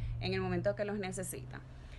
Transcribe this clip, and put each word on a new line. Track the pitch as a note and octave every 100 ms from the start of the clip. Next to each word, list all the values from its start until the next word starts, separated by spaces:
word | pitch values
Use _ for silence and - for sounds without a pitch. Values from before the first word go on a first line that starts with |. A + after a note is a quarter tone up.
| - -
en | F#3
el | F#3+
momento | F#3 F3 G3+ G3+
que |
los | G#3 G#3
necesita. | F#3+ F#3+ F#3 - - - - - -